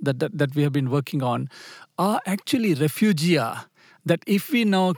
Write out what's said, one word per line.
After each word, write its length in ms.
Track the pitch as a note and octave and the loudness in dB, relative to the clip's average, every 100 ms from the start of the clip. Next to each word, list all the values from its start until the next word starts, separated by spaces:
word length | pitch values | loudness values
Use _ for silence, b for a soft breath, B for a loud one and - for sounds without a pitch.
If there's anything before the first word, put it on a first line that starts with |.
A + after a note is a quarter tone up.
that, 180 | C#3 B2+ | -4 -2
that, 180 | D#3 D3 | -2 -2
that 180 | C#3 | -2
we 80 | D3 | 0
have 100 | C#3+ | 0
been 160 | C#3 C3 | 0 0
working 320 | C#3+ - C#3+ | -2 -2 -4
on 280 | B2 A#2+ C3+ B B B B - | -2 -2 -4 B B B B -2
are 200 | G3+ A3+ | 0 0
actually 500 | F#3+ G3 - C4 G#3+ | -2 -6 -2 0 2
refugia, 880 | C#3 D3+ - G#3+ D#3 E3+ D3+ A2+ A#2 - b b b | 2 0 2 2 2 2 2 0 -6 -14 b b b
that 160 | E3 E3+ - | -2 0 2
if 220 | G3+ - | -2 2
we 160 | A#3+ | 2
now 280 | G#3+ F#3+ F#3 | 4 4 2